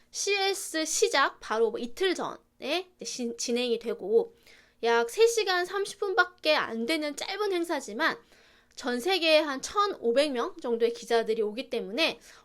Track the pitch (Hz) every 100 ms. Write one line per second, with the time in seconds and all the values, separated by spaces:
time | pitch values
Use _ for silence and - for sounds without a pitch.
0 | _ - 403 403 392 370 - 320 311 -
1 | 427 277 302 - - - 220 214 247 -
2 | 381 311 190 - _ _ 254 339 370 -
3 | 233 - 233 233 - 240 247 233 233 -
4 | 190 226 - _ - - _ _ 233 233
5 | 466 - 466 466 392 359 359 392 403 -
6 | 403 370 359 - 311 294 170 226 233 320
7 | 302 285 - 392 415 359 339 294 - 214
8 | 311 - _ - _ _ _ - 269 247
9 | 339 381 320 311 311 262 - 415 403 -
10 | 233 233 302 247 311 - 262 226 233 233
11 | - 233 214 220 214 214 262 233 190 233
12 | 311 - - -